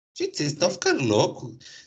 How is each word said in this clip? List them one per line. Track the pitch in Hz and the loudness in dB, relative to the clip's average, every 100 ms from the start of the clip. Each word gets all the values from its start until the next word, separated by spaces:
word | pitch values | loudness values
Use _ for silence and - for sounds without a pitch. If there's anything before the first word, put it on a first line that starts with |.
| _ - | _ -8
Gente, | 370 - | -8 -4
vocês | 147 | -4
estão | 147 180 | 0 0
ficando | 185 381 330 | 0 0 2
louco? | 120 107 175 - 127 - - - | 4 4 2 0 -14 -16 -20 -20